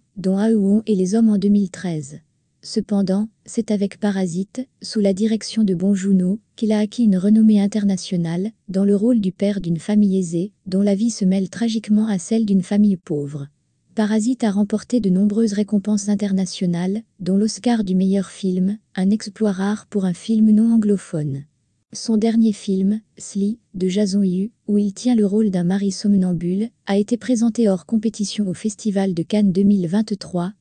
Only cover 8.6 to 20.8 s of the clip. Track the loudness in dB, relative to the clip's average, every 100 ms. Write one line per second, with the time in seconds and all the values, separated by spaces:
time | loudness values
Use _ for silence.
8.6 | -6 0 2 2 2 2 0 -2 -2 -2
9.6 | -2 -4 0 2 4 2 -2 -4 -4 -8
10.6 | -4 0 2 2 0 0 0 0 -2 -4
11.6 | -4 -2 0 0 0 -2 -2 -2 2 0
12.6 | 0 2 2 0 -4 -6 -6 -10 -12 _
13.6 | _ _ _ -4 0 0 0 0 0 0
14.6 | 0 -2 -2 -2 2 2 2 2 0 0
15.6 | 0 -2 0 -2 0 -2 0 -2 -2 -2
16.6 | -2 -2 -2 -4 -8 -8 -2 0 0 -2
17.6 | -2 0 0 0 2 0 -4 -6 -4 0
18.6 | -2 -4 _ -2 0 0 -4 -4 -2 0
19.6 | -4 -4 -6 -4 -2 -2 -2 2 4 6
20.6 | 4 4